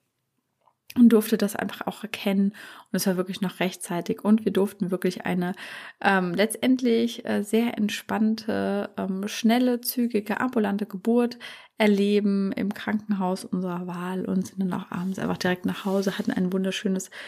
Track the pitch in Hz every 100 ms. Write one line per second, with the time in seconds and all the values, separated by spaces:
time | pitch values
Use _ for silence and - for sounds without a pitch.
0 | _ _ _ _ _ _ _ _ - -
1 | 233 220 214 214 202 - 202 - - -
2 | 214 - 202 196 196 - - - - 185
3 | 196 180 185 185 180 - 180 - - 175
4 | 170 220 208 220 202 185 196 - 180 180
5 | 180 180 - 180 180 - - - - -
6 | - 196 180 - 214 - 254 254 247 226
7 | 233 - - 208 202 220 233 - 208 -
8 | - 202 220 220 - 196 196 202 - -
9 | 190 190 202 - 220 247 247 240 247 247
10 | 233 208 208 202 254 247 202 196 202 185
11 | 226 240 240 240 - - - - 214 202
12 | 202 208 202 196 196 - 196 - - 214
13 | - 196 185 185 - 180 185 175 180 175
14 | 180 185 - 185 - 190 185 185 190 180
15 | 185 185 - 175 185 180 185 180 196 196
16 | 196 196 - - 180 190 190 185 202 190
17 | - -